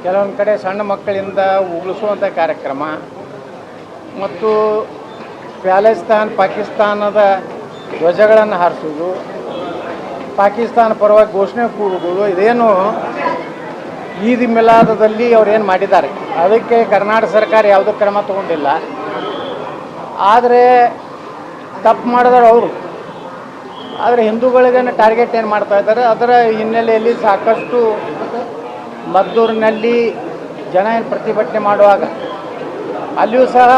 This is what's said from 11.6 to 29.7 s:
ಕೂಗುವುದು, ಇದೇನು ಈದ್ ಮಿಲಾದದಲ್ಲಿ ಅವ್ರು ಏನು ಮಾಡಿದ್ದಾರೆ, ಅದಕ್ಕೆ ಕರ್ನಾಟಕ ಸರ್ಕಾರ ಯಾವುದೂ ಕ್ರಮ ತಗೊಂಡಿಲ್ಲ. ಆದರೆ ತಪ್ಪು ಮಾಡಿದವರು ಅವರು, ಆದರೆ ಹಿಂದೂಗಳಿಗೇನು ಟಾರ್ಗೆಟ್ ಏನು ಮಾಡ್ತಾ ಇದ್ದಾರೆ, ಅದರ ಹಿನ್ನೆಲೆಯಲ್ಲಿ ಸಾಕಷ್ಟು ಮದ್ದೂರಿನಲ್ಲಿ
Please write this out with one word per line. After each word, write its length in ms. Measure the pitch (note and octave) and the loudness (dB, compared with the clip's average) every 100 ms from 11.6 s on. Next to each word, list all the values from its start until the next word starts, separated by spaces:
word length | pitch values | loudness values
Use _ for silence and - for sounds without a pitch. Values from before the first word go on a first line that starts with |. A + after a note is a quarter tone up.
| A#3 G3+ | -4 -2
ಕೂಗುವುದು, 500 | G#3 F#3 E3 F3+ G#3 | -4 -2 -2 -2 0
ಇದೇನು 360 | F3+ G#3 A#3+ A#3 F#3+ G3 - - - - - - - - - - - - - G#3 | 2 2 4 4 4 2 -2 -6 -6 -6 -6 -8 -12 -14 -12 -14 -14 -14 -6 -2
ಈದ್ 180 | B3 A#3+ A3+ | 0 2 4
ಮಿಲಾದದಲ್ಲಿ 720 | A3+ A3+ A3+ G#3+ G#3+ G#3+ A#3+ A#3 | 6 6 6 4 2 2 4 4
ಅವ್ರು 120 | G#3 A3 | 4 2
ಏನು 100 | G3+ | 2
ಮಾಡಿದ್ದಾರೆ, 380 | F#3 F#3+ F3+ C#3 - - D#3+ | 0 4 2 2 -6 -8 0
ಅದಕ್ಕೆ 340 | F3 A3+ - A#3 A3+ | 2 2 2 0 2
ಕರ್ನಾಟಕ 360 | G3 G3+ A3 A3 G#3+ | 0 2 0 2 0
ಸರ್ಕಾರ 280 | G#3+ A3 G#3 | 2 2 6
ಯಾವುದೂ 180 | G3 G3+ G#3 | 4 4 0
ಕ್ರಮ 180 | G#3 G3+ G3+ | 0 0 -2
ತಗೊಂಡಿಲ್ಲ. 380 | G3 F#3 E3 C#3 D#3+ - - - - - - - - - - - - - - F#3+ | -4 -2 -2 0 -2 -4 -10 -8 -8 -8 -8 -8 -10 -10 -12 -14 -14 -12 -2 4
ಆದರೆ 300 | A3+ B3 B3 B3 B3 A#3+ - - - - - - - - - A3 | 4 6 6 6 6 4 0 -14 -16 -16 -16 -16 -16 -16 -2 0
ತಪ್ಪು 200 | A3+ A#3+ A#3+ | 2 0 2
ಮಾಡಿದವರು 320 | B3 B3 A#3 | 4 6 6
ಅವರು, 160 | A#3 G3 - - - - - - - - - - - - - A3 | 6 2 -6 -12 -14 -14 -16 -16 -16 -16 -18 -18 -16 -14 -4 0
ಆದರೆ 160 | A#3+ A3 | 2 2
ಹಿಂದೂಗಳಿಗೇನು 640 | A3+ B3+ B3+ B3 B3 B3 A#3+ | 2 2 4 4 4 0 2
ಟಾರ್ಗೆಟ್ 320 | A3 A3 A#3 A3+ | 2 4 0 0
ಏನು 100 | A3 | 0
ಮಾಡ್ತಾ 240 | G#3 G3+ G3+ | -2 0 0
ಇದ್ದಾರೆ, 220 | G3+ A3 B3 | 2 2 2
ಅದರ 180 | A3 A#3+ A#3+ A#3 A3 | 2 4 4 4 2
ಹಿನ್ನೆಲೆಯಲ್ಲಿ 560 | A3 A3 A3+ A3 A3+ A#3 A3 | -2 -2 2 2 2 0 2
ಸಾಕಷ್ಟು 520 | G3 - A3 - B3 A3+ G#3 A3 A3+ A3 A#3 C4 - - - - - C#3 F3 | 2 2 0 0 0 0 0 -6 -8 -8 -8 -10 -10 -14 -14 -14 -14 -2 0
ಮದ್ದೂರಿನಲ್ಲಿ 800 | F#3+ A3+ A3+ A3 A3 | 2 2 0 2 0